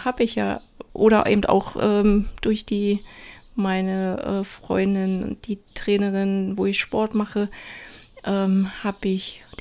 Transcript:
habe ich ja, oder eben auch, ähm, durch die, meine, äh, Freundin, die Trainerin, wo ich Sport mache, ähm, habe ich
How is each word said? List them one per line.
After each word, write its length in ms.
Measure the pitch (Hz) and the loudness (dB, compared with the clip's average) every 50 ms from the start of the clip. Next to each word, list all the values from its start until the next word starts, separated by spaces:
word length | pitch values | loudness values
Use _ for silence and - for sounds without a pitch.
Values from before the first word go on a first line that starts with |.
| - | -4
habe 200 | 254 247 - 240 | -4 -2 0 -2
ich 100 | 226 - | 0 0
ja, 260 | 220 208 196 202 - - - _ - - _ - | -2 -2 -2 -4 -6 -10 -16 _ -20 -18 _ -2
oder 340 | - 208 220 220 208 - - | 4 6 6 6 6 6 4
eben 160 | 208 208 196 | 4 2 4
auch, 320 | - - 190 - - - - | 4 4 4 2 0 -4 0
ähm, 460 | - 214 208 208 202 214 202 208 202 - - - | 2 2 4 4 4 6 4 4 2 0 -6 -4
durch 260 | - 226 214 214 - | -2 0 0 0 -2
die, 380 | - 214 202 208 202 202 202 - - - - - - - - - - - | -4 -2 0 2 2 0 0 -2 -8 -20 -20 -20 -20 -20 -20 -20 -12 -4
meine, 840 | 233 196 190 190 190 190 190 190 190 190 185 185 - - - 196 196 | -2 0 0 0 0 0 0 0 0 0 -2 -2 -2 -2 -2 -2 -2
äh, 40 | 196 | -4
Freundin, 920 | - - - - - - 190 190 196 196 196 190 190 185 185 - - - - - | -6 -8 -14 -6 -2 0 0 2 2 2 0 0 0 -2 -2 -2 -6 -8 -8 -6
die 160 | - 202 196 - _ - | -8 -8 -8 -8 _ -12
Trainerin, 840 | - - - 202 202 202 202 196 190 196 196 196 196 190 196 196 202 | -8 -2 0 2 2 2 0 0 0 0 0 0 0 -2 -2 -2 0
wo 80 | 190 | 0
ich 140 | 196 202 - | 0 0 -2
Sport 340 | - - - 214 220 220 - | -4 -2 0 -2 0 0 0
mache, 360 | 214 214 - - 208 202 202 - - - - - - - - - - - - - - - | -2 -2 0 -2 -2 -2 -2 -4 -10 -16 -16 -16 -18 -18 -18 -20 -20 -20 -20 -20 -10 -4
ähm, 440 | 208 196 196 196 190 190 190 196 190 - - - | -2 0 0 2 2 2 2 2 0 -4 -6 -6
habe 260 | 208 190 - - 196 | -6 -6 -2 -2 -2
ich 340 | 190 190 - - - - - - - - | -2 -2 -4 -8 -14 -16 -18 -18 -10 -4